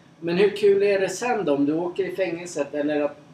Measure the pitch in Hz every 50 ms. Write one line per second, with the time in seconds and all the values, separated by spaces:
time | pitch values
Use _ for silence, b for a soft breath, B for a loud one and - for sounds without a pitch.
0 | B B B B 165 170 175 185 208 196 208 - 214 202 196 196 202 202 196 190
1 | 190 175 - - 240 247 247 214 175 151 139 139 143 147 156 165 175 175 - -
2 | 190 175 175 196 185 170 165 170 175 175 - 151 139 - 147 147 143 151 151 147
3 | 147 143 - - - -